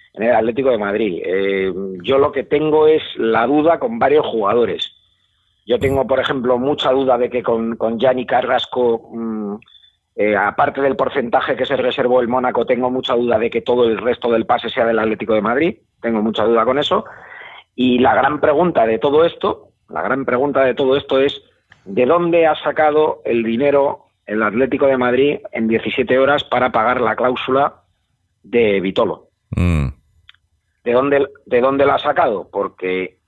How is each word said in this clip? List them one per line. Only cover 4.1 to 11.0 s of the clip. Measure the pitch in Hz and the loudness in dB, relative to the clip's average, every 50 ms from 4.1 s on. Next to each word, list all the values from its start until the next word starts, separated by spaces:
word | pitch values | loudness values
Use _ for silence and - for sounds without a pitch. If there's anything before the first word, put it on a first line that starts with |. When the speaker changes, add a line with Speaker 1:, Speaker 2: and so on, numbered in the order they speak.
| 143 151 147 | 2 2 2
Speaker 1:
jugadores. | 113 - 113 104 98 107 120 117 101 85 - - - - _ _ _ _ _ _ _ _ _ _ _ _ _ _ | 0 -2 -2 -2 0 2 2 2 0 -2 -6 -8 -10 -12 _ _ _ _ _ _ _ _ _ _ _ _ _ _
Yo | - 117 117 | -2 -2 0
tengo, | - 135 135 135 131 | 0 0 0 0 0
por | 110 135 131 | 0 0 0
ejemplo, | 120 - 147 135 117 123 127 123 | 0 -2 -4 -2 0 0 0 0
mucha | 123 139 147 143 - 147 | 2 -2 -2 0 0 0
duda | 131 135 135 131 127 120 | 2 2 4 2 2 2
de | 123 120 | 0 -2
que | 123 123 110 | -2 -4 -2
con, | - 117 113 113 113 113 | 0 0 0 0 -4 -4
con | 110 113 113 117 113 | -2 -2 -2 -2 0
Yannick | 110 131 127 127 120 - | 2 2 2 0 -2 -2
Carrasco, | 127 120 131 120 127 120 117 - - 127 123 120 117 113 - - - | -2 0 0 0 -2 -2 -2 -4 -4 0 0 0 0 -2 -4 -10 -12
mm, | 117 117 113 110 107 104 101 101 110 - _ _ _ _ _ _ _ _ _ _ - 104 | -8 -8 -6 -6 -6 -6 -8 -10 -10 -14 _ _ _ _ _ _ _ _ _ _ -2 0
eh, | 107 104 | 0 2
aparte | 98 101 101 101 - 143 143 - 131 139 | 2 0 0 0 0 -2 -2 0 -2 -2
del | 139 135 | -2 0
porcentaje | - | 0